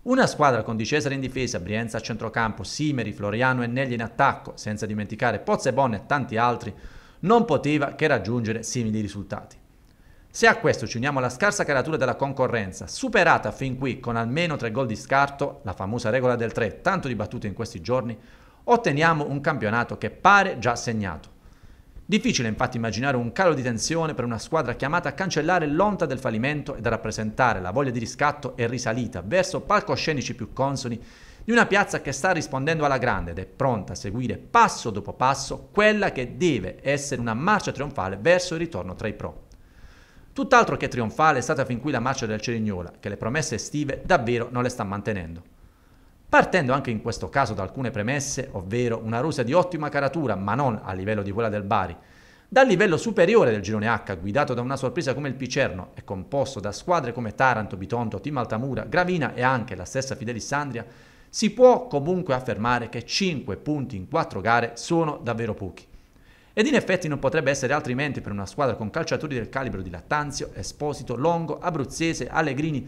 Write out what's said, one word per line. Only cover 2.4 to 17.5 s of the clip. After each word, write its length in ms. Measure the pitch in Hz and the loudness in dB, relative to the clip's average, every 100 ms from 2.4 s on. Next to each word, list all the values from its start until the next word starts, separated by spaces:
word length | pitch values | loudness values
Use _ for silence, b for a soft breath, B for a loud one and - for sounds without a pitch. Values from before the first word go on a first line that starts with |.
| 113 98 | -2 -2
Simeri, 500 | 95 - 151 131 107 | -8 -4 -2 0 -4
Floriano 500 | 98 101 107 131 127 | -4 -4 2 2 2
e 40 | 120 | 0
Negli 260 | 123 139 | -2 -2
in 80 | 120 | -2
attacco, 520 | 113 - 139 - - | -4 2 2 2 -8
senza 320 | - 113 107 107 | -10 -8 -4 -4
dimenticare 540 | 107 101 107 120 101 | -4 -4 0 0 0
Pozzebon 520 | - 208 139 120 135 | 0 0 2 2 2
e 120 | 101 - | 0 0
tanti 320 | 143 113 110 | -2 0 2
altri, 340 | 120 117 - - B B B B | 2 2 -6 -10 B B B B
non 240 | 170 233 | 4 4
poteva 500 | 220 135 143 151 143 | 6 2 2 2 0
che 120 | - 151 | 0 2
raggiungere 560 | 127 92 123 110 110 | 2 2 -2 0 -2
simili 380 | - 127 110 107 | -4 -2 0 0
risultati. 560 | 104 101 92 104 - - _ b b b b b b | -2 -6 -8 -10 -10 -20 _ b b b b b b
Se 160 | - 226 | 4 4
a 100 | 208 | 6
questo 300 | 151 113 107 | 2 2 -2
ci 100 | 120 | -2
uniamo 240 | 135 139 | -2 0
la 80 | 123 | -2
scarsa 360 | 127 208 202 | 0 0 2
caratura 340 | 202 190 147 160 | 0 0 2 0
della 160 | 127 | 0
concorrenza, 720 | 117 139 135 123 117 98 87 92 | 0 -2 0 0 0 -4 -8 -12
superata 640 | - 262 214 165 127 - | -6 0 4 6 6 2
fin 260 | - 135 127 | -4 -6 -2
qui 240 | 139 107 | -4 -4
con 160 | - 117 | -2 -2
almeno 400 | 117 139 175 135 | 0 0 -2 -2
tre 140 | 113 | -4
gol 160 | 110 131 | -2 -2
di 100 | 107 | -4
scarto, 640 | - 139 139 - 185 - | 2 4 4 0 -4 -4
la 100 | 101 | -10
famosa 340 | 90 98 117 110 | -6 -4 -2 0
regola 280 | 123 127 120 | 2 2 2
del 160 | 113 | -2
tre, 280 | - 110 - | 0 -2 0
tanto 280 | 170 185 135 | -2 0 -2
dibattuta 380 | 113 107 123 | -4 -4 -6
in 60 | 104 | -8